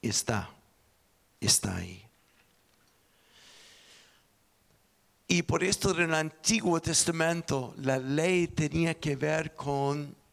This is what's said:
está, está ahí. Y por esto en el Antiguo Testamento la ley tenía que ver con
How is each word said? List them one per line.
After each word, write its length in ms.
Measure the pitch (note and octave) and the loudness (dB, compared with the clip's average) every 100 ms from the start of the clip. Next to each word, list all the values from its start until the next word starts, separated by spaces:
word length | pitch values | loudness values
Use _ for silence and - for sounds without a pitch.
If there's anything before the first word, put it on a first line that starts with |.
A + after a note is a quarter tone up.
está, 480 | A#2+ G#2 - A2 F#2 - _ _ _ _ _ _ _ _ | 0 -2 0 -2 -4 -14 _ _ _ _ _ _ _ _
está 360 | - - G#2 F2+ | 2 2 2 -4
ahí. 260 | F2 F2+ - _ _ _ _ _ _ _ _ _ _ _ _ - - - - - - - - _ _ _ _ _ _ _ _ _ _ _ _ | -8 -12 -20 _ _ _ _ _ _ _ _ _ _ _ _ -20 -20 -20 -20 -20 -20 -20 -20 _ _ _ _ _ _ _ _ _ _ _ _
Y 140 | E3+ | 0
por 220 | E3+ E3 | 2 0
esto 260 | F#3 G3+ G3 | 0 0 0
en 120 | E3+ | 0
el 120 | E3+ | 2
Antiguo 680 | D#3+ D#3 - - A3+ F#3+ E3 | 2 0 -4 -2 0 2 0
Testamento 960 | D#3+ D#3+ - E3 D#3+ E3+ E3 C#3 B2 - | 2 0 2 2 2 0 -2 -4 -4 -6
la 200 | C3 C3+ | -2 0
ley 480 | C3 C#3+ E3 F3+ E3+ | 0 0 2 2 2
tenía 460 | - D3+ D#3+ E3 D#3+ | 0 -2 2 0 0
que 160 | D#3 C3+ | -4 -2
ver 400 | D3+ D#3 D#3 - | 0 0 -2 -8
con 580 | C#3 C#3 C#3 D3 C#3+ - _ | -2 0 0 -2 -6 -14 _